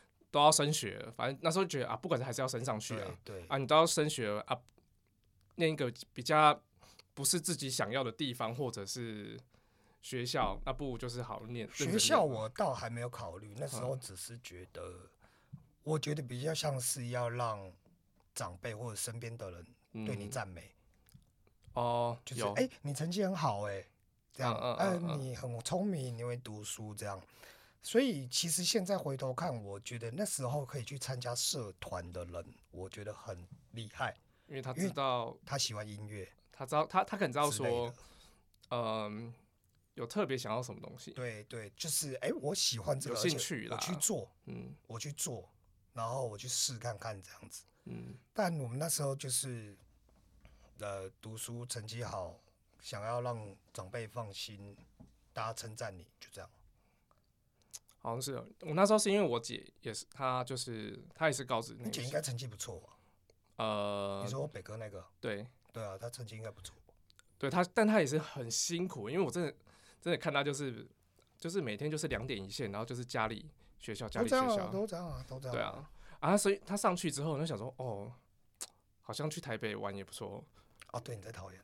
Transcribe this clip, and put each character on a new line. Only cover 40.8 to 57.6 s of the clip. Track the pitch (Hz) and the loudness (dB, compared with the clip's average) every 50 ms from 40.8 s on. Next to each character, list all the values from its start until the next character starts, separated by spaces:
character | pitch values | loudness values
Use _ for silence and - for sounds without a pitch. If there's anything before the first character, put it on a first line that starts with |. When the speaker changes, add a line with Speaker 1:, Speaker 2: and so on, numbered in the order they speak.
Speaker 1:
东 | - - - | -10 -12 -12
西。 | - - - | -12 -14 -12
Speaker 2:
对， | - 131 123 120 110 104 104 | -8 -6 -6 -6 -6 -8 -10
对， | - - 113 107 98 - | -10 -10 -10 -10 -10 -8
就 | - - | -6 -4
是， | 156 135 - 156 139 127 | 0 0 0 0 0 -4
哎， | - - 151 302 311 | -2 0 0 0 0
我 | - 147 196 | 0 0 2
喜 | - - - 123 113 | 4 2 2 2 0
欢 | - 151 143 135 | 0 0 0 0
这 | - 127 | 0 -2
个， | 120 | 0
Speaker 1:
有 | 107 | 2
兴 | - 175 151 | 2 2 2
趣 | 123 - - 165 117 110 | 2 0 -2 -2 -4 -4
啦。 | 113 110 | -4 -4
Speaker 2:
而 | - | -2
且 | - - | -2 -2
我 | 180 | 0
去 | - | 0
做， | - - 196 131 101 - _ _ - | 2 2 2 0 -2 -6 _ _ -14
Speaker 1:
嗯。 | - 123 117 120 127 143 - _ | -10 -10 -10 -10 -10 -14 -16 _
Speaker 2:
我 | - 110 113 | -12 -10 -8
去 | - 147 143 | -8 -8 -4
做， | - - 165 120 101 92 - _ _ _ - _ _ _ _ - | -4 -4 -4 -4 -6 -10 -14 _ _ _ -20 _ _ _ _ -6
然 | 120 113 117 | -4 -4 -2
后 | 123 135 131 | 0 -2 -2
我 | 113 104 | -2 -4
去 | 104 120 | -6 -6
试 | 123 - - - - 127 110 | -2 0 2 2 0 0 -2
看 | - 117 110 | -4 -4 -4
看 | - - 113 107 95 | -4 -6 -6 -6 -8
这 | 92 - - | -10 -16 -16
样 | - - 98 | -18 -16 -14
子。 | - - - _ _ _ - | -14 -16 -16 _ _ _ -12
Speaker 1:
嗯。 | 113 117 117 120 123 131 - - _ - | -10 -10 -10 -10 -10 -14 -16 -16 _ 0
Speaker 2:
但 | - 202 175 170 | 0 2 2 2
我 | 147 131 | 0 0
们 | 117 120 139 | -2 -2 -2
那 | 160 165 | 0 0
时 | - - 147 | 0 0 0
候 | 139 139 | 0 -2
就 | 135 - 131 | -2 -2 0
是， | 127 - 135 131 123 117 107 104 98 - - _ _ _ _ _ _ - _ _ _ - - - - - - - - - | 0 0 0 -2 -6 -8 -8 -12 -16 -20 -20 _ _ _ _ _ _ -20 _ _ _ -20 -20 -20 -20 -20 -20 -20 -12 -8
呃， | 104 101 98 98 95 95 - - | -6 -4 -4 -4 -6 -8 -10 -12
读 | - 113 110 | -10 -10 -8
书 | 110 - - 117 120 120 | -6 -6 -6 -6 -6 -6
成 | 120 - 117 107 | -6 -6 -6 -6
绩 | 110 117 120 120 | -6 -6 -4 -4
好， | 87 - 98 90 80 - - _ _ _ _ _ _ _ - | -2 -2 -4 -4 -4 -8 -14 _ _ _ _ _ _ _ -16
想 | - - - 101 104 | -12 -10 -8 -4 -2
要 | 113 120 123 | -2 -2 0
让 | 123 123 120 113 107 101 101 - _ _ - | 0 -2 -4 -4 -8 -10 -14 -18 _ _ -12
长 | - 95 95 | -10 -10 -8
辈 | 117 120 113 | -6 -8 -8
放 | 107 - 123 113 104 95 | -6 -6 -8 -8 -6 -6
心， | - - - 104 101 101 101 98 - - - _ - - - - _ _ _ | -8 -8 -8 -10 -12 -14 -14 -16 -18 -20 -20 _ -20 -20 -20 -20 _ _ _
大 | - - 110 | -6 -4 -2
家 | 113 113 | -2 -4
称 | - - 110 110 | -4 -8 -8 -6
赞 | - 123 107 95 | -6 -6 -6 -6
你， | 90 87 _ _ - | -8 -14 _ _ -20
就 | - - | -20 -16
这 | - 98 | -14 -14
样。 | 87 - _ - - - _ _ _ _ _ _ _ _ _ _ _ _ _ _ _ _ _ _ | -14 -14 _ -20 -20 -20 _ _ _ _ _ _ _ _ _ _ _ _ _ _ _ _ _ _